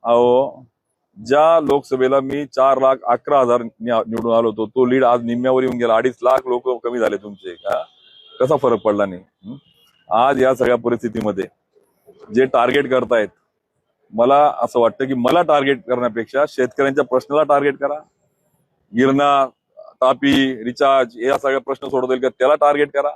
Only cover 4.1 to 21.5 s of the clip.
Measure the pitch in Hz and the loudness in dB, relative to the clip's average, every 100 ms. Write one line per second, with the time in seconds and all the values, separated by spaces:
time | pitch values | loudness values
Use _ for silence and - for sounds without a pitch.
4.1 | 113 113 113 117 107 107 131 127 131 127 | -6 0 0 0 -4 -6 0 0 2 2
5.1 | 123 117 120 127 131 131 123 120 110 127 | 2 -2 -4 -2 0 -2 -2 0 0 0
6.1 | 120 123 131 127 123 123 120 120 120 110 | -2 0 0 0 -6 -4 -6 -6 -2 -2
7.1 | 101 104 98 92 87 98 143 - _ _ | -4 -10 -16 -18 -14 -8 -8 -8 _ _
8.1 | _ - - 127 151 131 113 110 101 101 | _ -20 -6 -2 0 0 0 0 -2 -2
9.1 | 90 - _ 98 139 _ _ _ _ _ | -6 -18 _ -20 -20 _ _ _ _ _
10.1 | 107 131 135 127 127 123 123 117 117 120 | 0 0 2 0 2 0 0 -2 -4 -4
11.1 | 113 107 98 92 _ _ _ _ _ _ | -6 -6 -6 -8 _ _ _ _ _ _
12.1 | _ - 107 131 131 123 139 135 127 117 | _ -6 0 0 2 2 0 0 -2 0
13.1 | 120 104 _ _ _ _ _ _ _ _ | -2 -2 _ _ _ _ _ _ _ _
14.1 | 107 120 143 147 - 117 123 117 - 131 | -2 2 4 2 0 -4 0 0 0 -6
15.1 | 135 120 160 165 147 139 135 - 123 123 | -2 0 0 2 0 2 -2 -2 -4 -2
16.1 | 110 110 135 151 - 123 - 139 139 135 | -4 -6 -4 -4 -2 -4 0 -2 0 -2
17.1 | 127 - 147 151 143 143 139 139 147 - | -2 -2 -2 2 2 0 -2 -6 -8 -12
18.1 | _ _ _ _ _ _ _ _ 113 135 | _ _ _ _ _ _ _ _ 0 2
19.1 | 135 143 139 135 _ _ - - _ 131 | 2 2 2 0 _ _ -20 -20 _ 0
20.1 | 131 139 139 135 127 113 123 139 135 123 | 2 0 2 0 -2 -8 -2 2 2 0
21.1 | 117 123 135 139 | -4 -2 -2 0